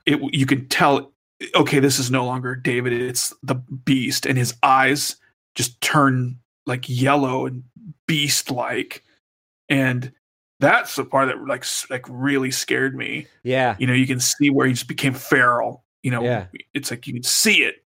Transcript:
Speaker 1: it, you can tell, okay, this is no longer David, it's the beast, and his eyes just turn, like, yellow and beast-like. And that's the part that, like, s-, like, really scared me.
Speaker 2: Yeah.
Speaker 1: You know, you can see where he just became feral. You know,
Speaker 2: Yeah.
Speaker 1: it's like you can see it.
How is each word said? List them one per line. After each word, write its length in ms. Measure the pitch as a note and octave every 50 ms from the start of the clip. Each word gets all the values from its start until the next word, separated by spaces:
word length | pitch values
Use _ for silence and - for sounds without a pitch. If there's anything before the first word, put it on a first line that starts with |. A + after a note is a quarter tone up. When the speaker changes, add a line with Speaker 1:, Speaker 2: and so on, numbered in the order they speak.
| _
Speaker 1:
it, 140 | - D3 C#3+ C#3 C3+ -
you 120 | D3 C3+
can 220 | C3 C#3 B2+ B2+ -
tell, 460 | - - F3+ D3 C#3 C3 - - _ _ _ _ _ _ - - -
okay, 240 | F#3 D#3 - D3+ C#3
this 180 | C3 C#3+ C3 C#3
is 120 | C3 A#2+
no 140 | B2+ C3 B2
longer 280 | B2 B2+ B2+ B2+ B2+ C3
David, 380 | B2+ B2+ C3 A#2+ B2 B2 B2 A#2+
it's 400 | A#2+ B2 B2+ B2+ - - - - _
the 140 | - C3+ C3+
beast, 680 | B2+ - - C#3 C3 - - C3+ C3 A#2+ C3 C3+ - - -
and 100 | C3 B2+
his 160 | A#2+ A#2+ - -
eyes 540 | - C#3 C3 C3 C3 C3 C#3+ C#3+ - - - - _ _ _ _ _ _ _
just 240 | - A#2+ - - _
turn, 560 | - - - D#3 C#3 C3+ B2+ B2+ B2+ B2 B2+ - _ _ _ _ _ -
like, 180 | B2 B2+ B2+ -
yellow 580 | B2+ B2 C3 C3+ C#3+ D3 C#3 B2+ C3 C3 C3 C3
and 160 | B2+ B2+ B2+ - _ - A#3 F#3 - - _ -
beast-like. 960 | D#3+ D3 D3 C#3+ - - - - C3+ A#2+ A#2 - B2 A#2 - - - - - _ _ _ _ _ _ _ _ _ _ _ _ -
And 420 | D3 C3+ C3 B2+ B2+ B2 B2 B2+ - _ _ _ _ _ _ _ _ _
that's 360 | C#3 D3 G#3 - - - -
the 100 | C#3+ -
part 240 | - - C3+ C3+ C3
that, 140 | - - A#2+ C3+
like, 140 | C3 B2+
s-, 260 | - - - - - -
like, 160 | C3 B2+ - -
really 420 | B2+ B2 C3 C#3+ C#3 C3+ C3 C3
scared 440 | B2+ - - - B2+ B2+ C3 C3+ C3
me. 320 | - A#2 A2 A2+ D#3 D3+ - _ _ _
Speaker 2:
Yeah. 320 | B2 B2+ C3 B2+ A#2+ G#2+ G2
Speaker 1:
You 80 | B2 B2
know, 60 | B2
you 120 | B2+ C3
can 140 | C3 C3 B2+
see 300 | B2+ - - - D3 C#3+
where 160 | C#3 C3+ C3 C3
he 60 | B2
just 140 | B2 - -
became 260 | - - - C3+ C3
feral. 680 | - - - D3+ C3 B2+ B2 A#2+ A#2+ A2+ A2+ - - _ _ _ _ -
You 80 | B2+
know, 120 | B2 A#2+ A#2
Speaker 2:
Yeah. 220 | B2 A#2+ G#2+ F#2 F#2 - - - - _
Speaker 1:
it's 180 | C#3 C3 -
like 160 | A#2+ A#2+ - C#3
you 60 | C3
can 100 | A#2+ B2
see 400 | - - - - A3 G3+ E3 B2+
it. 200 | - - - _ _ _